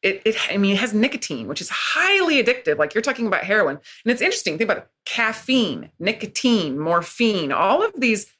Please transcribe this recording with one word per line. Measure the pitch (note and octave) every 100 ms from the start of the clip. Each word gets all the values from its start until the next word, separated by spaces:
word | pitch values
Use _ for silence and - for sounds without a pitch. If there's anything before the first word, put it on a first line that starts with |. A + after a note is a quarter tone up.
It, | F#3+ F#3+ -
it, | A3 -
I | G3
mean, | G3
it | G3
has | A#3
nicotine, | G#3 B3 C#4 - C3+ A2+
which | -
is | -
highly | - - - F4+ G4 F4 C#4+
addictive. | G#3+ B3 - D3+
Like, | D3+ G#3
you're |
talking | A3+ B3 A3+
about | F#3
heroin. | F3+ G#3+ E3 D3 - -
And | A3
it's | B3
interesting, | D#4+ G#4 - D#3
think | A3
about | F#3
it. | - _ -
Caffeine, | - A3+ A3+ - C4 G#3 G#2 - _
nicotine, | F3 A3 G#3 - B3+ A3+ D#3+ C3+
morphine, | D#3 E3+ E3+ - A#3 G3+ D3
all | C3 F3 C#4 G#4+
of | F#4+
these | B3+ G#3+ -